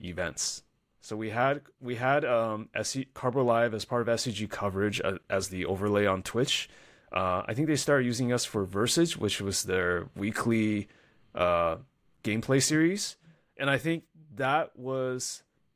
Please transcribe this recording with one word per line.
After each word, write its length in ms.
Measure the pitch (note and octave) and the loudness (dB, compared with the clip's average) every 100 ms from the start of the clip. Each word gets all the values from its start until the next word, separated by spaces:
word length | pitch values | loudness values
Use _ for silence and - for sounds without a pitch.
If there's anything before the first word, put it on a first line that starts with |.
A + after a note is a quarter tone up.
events. 600 | F2 F2 E2+ - - - - _ _ _ | -8 -6 -6 -4 -6 -6 -14 _ _ _
So 140 | - A2 | -10 -8
we 140 | A2 | -4
had, 320 | A2+ C3+ D3 - _ | 0 0 0 -6 _
we 160 | B2 A#2 | -8 -2
had, 280 | B2+ D3 | 0 2
um, 440 | C#3+ A#2 A2+ G#2+ A2 | 2 2 0 -4 -6
S 160 | - G#2+ | -6 -4
C, 180 | C3+ C3 | -6 -8
Cardboard 320 | - B2+ C3 B2 | -4 -2 2 4
Live 280 | A#2 A#2 | 4 2
as 100 | G#2+ | 0
part 180 | - A#2+ | -2 0
of 60 | A#2 | 2
S 140 | A#2 | 0
C 100 | C3 | -2
G 140 | G2+ G#2 | -4 -6
coverage, 540 | - G2+ F#2+ G#2 G#2 | -4 -2 0 0 0
uh, 160 | F#2 F#2+ - | -2 -4 -2
as 200 | G2 F#2+ | -2 -2
the 160 | F#2 | -4
overlay 420 | F2 F#2+ G#2 G#2 G2+ | -2 0 2 4 4
on 160 | F#2+ | 2
Twitch. 460 | - A2+ G#2+ - - - - - - | 0 -2 0 0 -4 -14 -20 -20 -6
Uh, 320 | - F#2 F2+ - | -2 0 0 -2
I 80 | |
think 140 | A2+ D#3 | -2 0
they 80 | C#3 | 0
started 300 | - C#3+ B2 | 2 2 2
using 260 | A#2 B2 | 0 0
us 120 | B2 | 0
for 200 | - G#2+ | 0 -2
Versus, 520 | F#2+ G2 A#2 F3 E3+ - | -2 0 2 4 2 2
which 240 | G#2 - | -2 -2
was 240 | G2 F#2 | -2 -2
their 440 | - F#2 F2+ F2 F#2 | 0 0 2 0 -4
weekly, 720 | - G2+ A2 A#2+ A2+ G#2+ G#2 G2+ - _ _ _ | -6 -4 -2 2 2 2 0 -4 -12 _ _ _
uh, 420 | - F2 F2 E2+ E2 - _ _ _ | 0 2 4 2 0 -8 _ _ _
gameplay 400 | A2 A2 A2 C3+ | -4 -2 2 2
series. 540 | B2+ D#3 E3 G3+ - - - - _ - | 4 4 2 0 -6 -12 -20 -20 _ -6
And 120 | C#3 | 0
I 100 | C3+ | 0
think 260 | D3+ E3 - D#3+ D#3 G#2 | 0 -4 -6 -20 -14 -4
that 400 | C3 D3+ D#3+ - | 0 0 -2 -8
was 640 | B2+ C3 B2+ B2+ - - _ _ _ | -6 -2 -2 -4 -6 -10 _ _ _